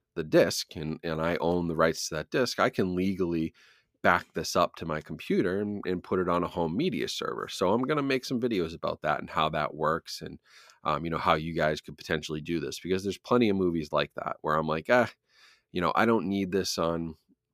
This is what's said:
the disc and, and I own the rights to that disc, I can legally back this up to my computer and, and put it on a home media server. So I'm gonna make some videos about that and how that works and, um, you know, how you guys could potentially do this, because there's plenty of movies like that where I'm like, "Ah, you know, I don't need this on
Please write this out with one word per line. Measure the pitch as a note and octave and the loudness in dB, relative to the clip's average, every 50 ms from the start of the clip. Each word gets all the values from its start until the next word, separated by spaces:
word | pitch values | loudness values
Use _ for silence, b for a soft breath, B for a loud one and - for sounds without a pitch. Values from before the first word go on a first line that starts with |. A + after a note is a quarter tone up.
| _ _ _ | _ _ _
the | E2+ D#2+ | -6 -2
disc | D#2 D#3 E3+ - F2 - - - - - | 2 4 6 6 4 2 -2 -6 -8 -8
and, | F2 D2 D#2 D#2 - - | -8 -6 -6 -6 -4 -4
and | E2 D#2 D#2 | -4 -2 0
I | D#2+ E2+ E2+ | 0 0 0
own | - - E2+ F2 F2+ F2 | 0 2 2 2 2 0
the | E2 D#2+ | 0 2
rights | D#2+ D#2+ E2 D#2+ - - - | 4 4 2 2 0 -4 -6
to | D#2+ | -6
that | D2+ D2+ - | -8 -6 -2
disc, | - C#3+ B2 - - - | 0 0 0 0 2 2
I | G2 B2+ | 0 2
can | - - G2+ F#2 F2+ | 2 0 0 0 2
legally | F2+ F#2 G2 F#2+ F#2 F#2 E2+ E2+ D#2+ D#2+ D#2+ b b b b b b b b b _ | 2 2 2 2 0 0 0 0 0 -2 -2 b b b b b b b b b _
back | - F#2+ F2 F2 - - - | 2 4 4 4 2 -4 -6
this | E2+ D#2 - - | -6 -4 0 2
up | F2 E2+ - - | 2 2 2 0
to | - F2 | -4 -6
my | D#2+ D#2 D#2 | -4 -4 -4
computer | - - D#2+ D#2 - - G3 F#3+ A2+ F2 F#2 G2+ | -6 -8 -12 -8 -4 0 2 2 2 2 0 -2
and, | G#2 G#2 G#2 G2 - | -2 -4 -6 -6 -4
and | - F#2 F2+ - | -4 -4 -4 -2
put | - G2 F#2 | -2 0 0
it | F2+ | 2
on | F2+ F2 F2 E2+ | 2 2 2 0
a | D#2+ | 0
home | - F#2 E2+ D#2 E2 | 0 -2 -2 0 0
media | A#2 E3+ F#3 A2 C#2 A1+ | 0 0 0 0 -2 -4
server. | - - - - - A#1+ G#1+ - | -4 -4 -6 -6 -6 -6 -6 -8
So | - - - - F2+ | -8 -4 0 2 2
I'm | G#2 A#2+ C3 | 2 2 2
gonna | C#3 D3+ D3 | 0 0 0
make | C#3 C3+ C3+ C3 - | 0 0 0 -2 -2
some | - C3+ A#2 | -2 -2 -2
videos | B2 A#2+ A2 F#2 E2+ D#2+ E2 | 0 0 0 0 0 -2 -4
about | D2+ - D#2+ D#2+ - - | -4 -4 -4 -4 -2 0
that | D2+ D2 C2 | 0 0 0
and | - - | -2 -4
how | - E2 D#2 D#2 | 0 0 0 2
that | D#2+ D#2 D2 - D2+ | 0 0 -2 -2 -2
works | D2+ D2+ D2+ D#2+ D#2+ - - - - | 0 0 0 0 0 -4 -8 -12 -12
and, | D#2+ D#2 C#2+ b b b b b b b b b - | -12 -12 -14 b b b b b b b b b -4
um, | D2+ D2+ D2 D#2+ | -2 -2 -2 -2
you | E2 | -2
know, | E2 | -4
how | D2 - F2+ E2 | 0 2 2 2
you | D#2+ D#2+ E2+ D#2+ | 2 0 -2 -2
guys | E2 D#2 D#2 D#2 - | 0 0 0 0 -2
could | - - D2+ | -6 -12 -16
potentially | - - - E2+ D#2 D2+ - D#2 D#2 | -10 -4 -2 -2 -2 -2 -4 -6 -6
do | D2+ D#2+ E2+ E2 | -4 -4 -4 -2
this, | C#2+ C2 - - | -4 -4 -8 -8
because | - E2+ F#2 F#2+ F#2+ | -4 -2 -2 -2 -2
there's | G2 F#2 - | -4 -6 -6
plenty | - - B2 B2 A#2+ | 0 2 4 4 6
of | G#2 G2 | 4 4
movies | F#2+ F#2 F2+ E2+ E2 D2+ - D#2 | 2 2 0 0 -2 -2 -2 0
like | D2 D2 - _ | -2 -2 -2 _
that | - - - - - | -8 -8 -8 -8 -4
where | - D#2 D2+ | -2 0 0
I'm | D#2 D#2 | 2 2
like, | D#2 D#2 E2 - - | 0 -2 -2 2 4
"Ah, | B2 B2 A2+ - - _ b b b b b b b b b _ | 4 4 4 2 -2 _ b b b b b b b b b _
you | - F#2 | -4 -2
know, | E2+ E2 - | 0 0 2
I | - A2 | 4 4
don't | A#2 A#2 G#2+ D2+ | 4 4 2 2
need | F#2 G2 G2 G2 F2+ | 0 0 0 0 0
this | F2+ F#2+ F2 - - | 0 -2 -2 -2 -2
on | F2+ E2 E2 E2+ E2+ E2 E2 D#2 - _ _ _ _ _ _ | 0 0 0 0 -2 -4 -6 -10 -12 _ _ _ _ _ _